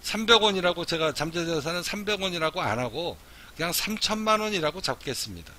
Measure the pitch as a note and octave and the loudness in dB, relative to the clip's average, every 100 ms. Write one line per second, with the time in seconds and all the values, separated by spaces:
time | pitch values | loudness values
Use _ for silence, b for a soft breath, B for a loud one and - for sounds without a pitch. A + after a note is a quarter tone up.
0 | - G#3 A3 A#3 G#3+ F#3+ F3 F3 E3 E3 | -4 -4 6 8 8 4 2 2 -2 0
1 | D#3+ C#3 D3+ E3 E3 E3 D3+ F3 E3 G#3 | 0 0 -2 -2 0 0 0 -2 -4 -4
2 | G3+ G#3 F#3+ F3 D#3+ E3+ D3+ G#2 B2 A#2 | -2 -2 0 0 0 0 0 0 -2 -2
3 | E3+ G#2 B B B - E3 E3+ - G#3+ | -6 -8 B B B -6 -2 -2 -2 -2
4 | - G#3+ A3 G#3+ A3 G#3 D#3 F3+ F#3 C3 | -2 0 2 2 2 0 0 -2 -4 -4
5 | - B2+ - F2+ D2+ | -4 -6 -6 -10 -14